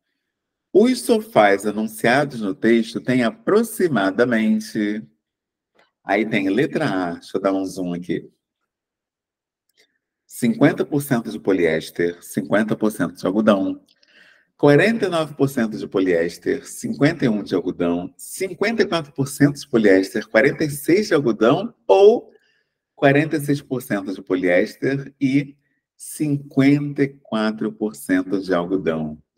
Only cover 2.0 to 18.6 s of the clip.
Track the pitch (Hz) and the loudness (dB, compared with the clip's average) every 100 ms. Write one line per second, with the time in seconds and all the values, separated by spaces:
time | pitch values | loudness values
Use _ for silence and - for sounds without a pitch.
2 | 120 131 147 123 104 92 113 117 113 104 | 2 2 0 -4 -8 -2 2 2 0 -6
3 | 98 127 117 107 - 202 233 - 175 120 | -2 0 0 -2 0 0 0 -2 0 0
4 | 98 95 123 117 110 107 107 110 104 107 | 0 2 2 2 2 0 -2 -4 -4 -4
5 | - _ _ _ _ _ _ _ _ _ | -10 _ _ _ _ _ _ _ _ _
6 | - 101 110 110 95 98 160 170 143 95 | -4 -2 0 -2 -2 0 0 -2 -2 -2
7 | 90 85 - 98 98 95 95 87 90 87 | -4 -8 -8 -4 -2 -2 -4 -8 -8 -8
8 | 87 82 - _ _ _ _ _ _ _ | -6 -8 -8 _ _ _ _ _ _ _
9 | _ _ _ _ _ _ _ _ _ _ | _ _ _ _ _ _ _ _ _ _
10 | _ _ _ - 120 107 143 175 185 147 | _ _ _ -4 -2 2 2 2 -2 -2
11 | 143 120 113 107 - 95 82 80 - - | -2 -2 -4 -6 -2 2 2 0 -4 -4
12 | 85 - - - - 98 110 113 110 - | -4 -4 -10 -8 -2 0 0 -2 -2 -2
13 | 87 - 92 98 107 98 95 95 _ _ | -6 -4 -2 0 4 2 2 -6 _ _
14 | _ _ _ _ _ - 147 147 196 226 | _ _ _ _ _ 0 6 6 4 0
15 | 196 170 151 151 139 139 110 107 101 101 | -2 -2 -4 -2 -2 0 -4 -4 -4 -2
16 | 92 85 85 - 95 87 - - 123 110 | 0 0 0 -4 -4 -4 -6 -10 -8 0
17 | 143 170 131 107 95 95 90 82 87 87 | 0 0 -2 -2 -2 -4 -4 -4 -2 -2
18 | 90 - - - 190 175 | -6 -14 -16 -8 -8 -4